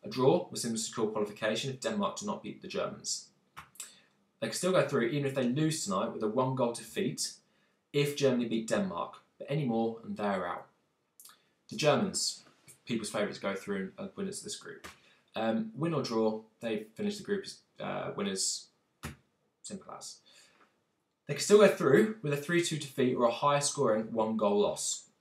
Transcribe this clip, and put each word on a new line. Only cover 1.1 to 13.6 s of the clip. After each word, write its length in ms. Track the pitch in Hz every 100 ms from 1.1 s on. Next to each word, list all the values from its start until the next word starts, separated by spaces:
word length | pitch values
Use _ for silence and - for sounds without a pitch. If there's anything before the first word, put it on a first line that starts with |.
| 107 104 - 110 113 135
if 80 | 131
Denmark 400 | 113 104 113 -
do 80 | 104
not 160 | 104
beat 180 | 104 -
the 60 | 95
Germans. 640 | - - - - - - _ _ - - - - - _ _ _ _
They 80 | 113
can 80 | -
still 160 | 180
go 140 | 175 135
through 200 | 135 117
even 200 | 147 139
if 80 |
they 100 | 135
lose 400 | 123 135 156 151
tonight 280 | 101 95 113
with 100 | 113
a 60 | 110
one 260 | 117 131
goal 180 | 127 117
defeat 600 | 113 - - 101 - - - _ _ _ _ _
if 200 | 143 143
Germany 300 | - 135 123 113
beat 220 | 110 -
Denmark, 540 | 104 95 85 - - _ _
but 80 | -
any 160 | 151
more 360 | 135 113 113 113
and 140 | 104 101
they're 280 | 104 95 87
out. 200 | 87 - _ _ _ _ _ - - _ _ _
The 60 | 107
Germans, 680 | 151 123 101 - - - - _ - -
people's 240 | - 117 107
favourite 260 | 92 101 -
to 40 |
go 140 | 98
through 380 | 95